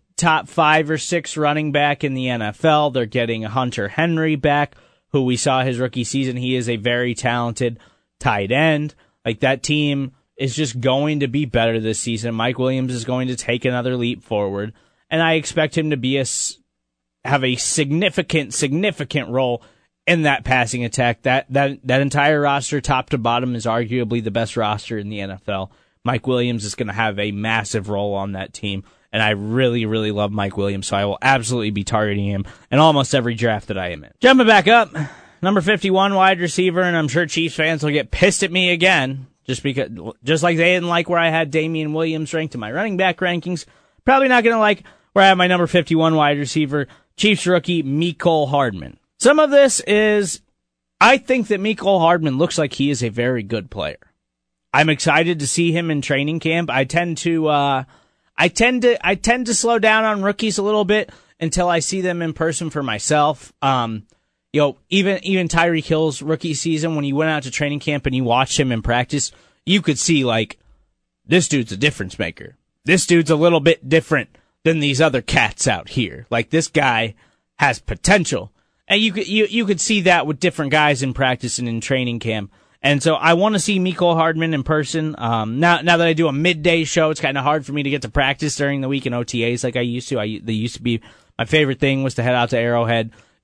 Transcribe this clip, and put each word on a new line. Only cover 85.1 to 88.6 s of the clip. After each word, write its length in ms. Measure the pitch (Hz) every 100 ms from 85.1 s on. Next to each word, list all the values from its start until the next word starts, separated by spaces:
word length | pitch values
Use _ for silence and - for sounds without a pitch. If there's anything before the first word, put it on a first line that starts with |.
| -
Um, 440 | 117 113 107 123
now, 200 | 170 165
now 160 | 165 170
that 100 | 170
I 60 |
do 160 | 160 165
a 40 |
midday 520 | 139 175 160 160 170
show, 260 | 156 175 156
it's 100 | 156
kinda 200 | 143 139
hard 240 | 135 156
for 80 | 135
me 120 | 147
to 60 | 139
get 120 | 143
to 80 | 117
practice 460 | 147 135 135 151
during 240 | -